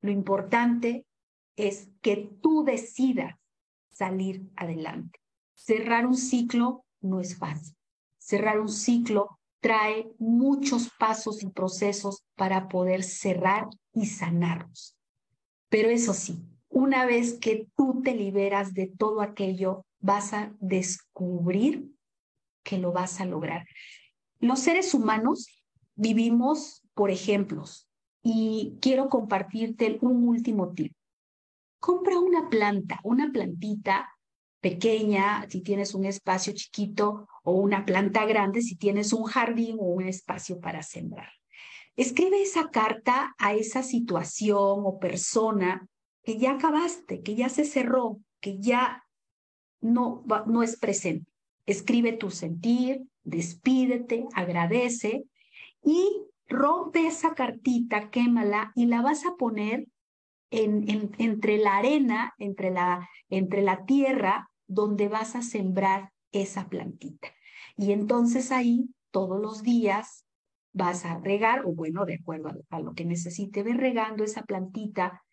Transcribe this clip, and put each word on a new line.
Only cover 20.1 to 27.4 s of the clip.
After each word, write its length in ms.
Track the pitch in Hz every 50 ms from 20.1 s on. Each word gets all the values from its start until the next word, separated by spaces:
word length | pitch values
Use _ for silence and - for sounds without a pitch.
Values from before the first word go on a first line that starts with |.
| 202 208 208 208 -
a 180 | 208 208 208 - -
descubrir 1300 | - 185 190 185 180 - - - - _ _ - 185 180 180 175 170 175 180 196 226 294 - - - - - _ _ _ _ _ _ _ _ _ _ _ _ _ _
que 160 | - 202 185
lo 120 | 180 175
vas 300 | 175 180 185 180 - -
a 40 | 196
lograr. 420 | 185 175 156 - - 160 175 170 - - - - - - - - _ _ _ _ _ _ _
Los 220 | - 240 254 269
seres 340 | 262 - 330 359 381 381 -
humanos 520 | 269 226 220 220 214 220 247 339 - - - - _ _ _ _ _ _ _ _
vivimos 840 | - 208 226 220 226 226 233 233 233 240 269 302 302 - - - - _ _ _
por 160 | - 208 196
ejemplos 760 | 185 185 - 202 208 202